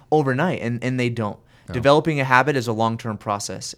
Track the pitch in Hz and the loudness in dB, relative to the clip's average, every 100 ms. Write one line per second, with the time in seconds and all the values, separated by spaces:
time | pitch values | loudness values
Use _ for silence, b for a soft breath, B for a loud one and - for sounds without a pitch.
0 | B 156 139 127 180 135 117 120 127 127 | B 0 2 0 -2 -2 -4 -4 -4 -2
1 | 120 117 104 92 b b - 120 131 151 | -2 -2 -6 -8 b b -8 0 4 4
2 | 160 147 131 127 131 135 117 110 113 113 | 4 -2 4 4 4 2 -2 0 0 -2
3 | 117 107 113 101 - 92 - | -6 -8 -4 -6 -6 -10 -12